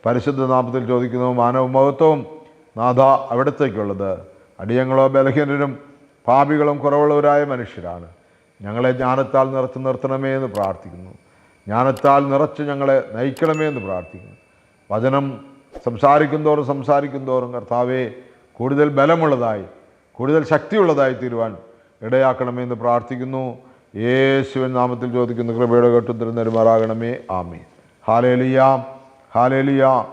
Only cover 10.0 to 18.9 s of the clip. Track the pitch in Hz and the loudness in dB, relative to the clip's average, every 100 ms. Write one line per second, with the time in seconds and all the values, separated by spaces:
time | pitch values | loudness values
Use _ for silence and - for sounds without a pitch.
10 | 135 135 135 135 131 101 98 90 90 90 | -4 -4 -4 -4 -4 -4 -4 -6 -14 -20
11 | 92 - _ _ _ _ 98 110 131 131 | -20 -20 _ _ _ _ -4 0 0 2
12 | 143 139 139 139 151 151 147 139 139 135 | 4 4 2 0 0 -4 -6 -2 0 0
13 | - 110 135 - 165 156 156 131 98 92 | 0 -6 -6 -2 -2 0 -2 -4 -6 -8
14 | 87 92 98 - _ _ _ _ _ 104 | -8 -20 -20 -20 _ _ _ _ _ -2
15 | 127 139 139 117 - - _ - 123 113 | 0 0 -4 -10 -18 -20 _ -10 -8 2
16 | 139 147 151 151 151 151 131 139 131 143 | 4 4 2 0 0 0 -2 -4 0 0
17 | 143 135 135 127 123 123 104 120 123 131 | 0 -8 -4 -4 -4 -10 -4 -2 -2 -2
18 | 120 95 - _ _ _ 123 139 147 | -4 -10 -20 _ _ _ -2 2 2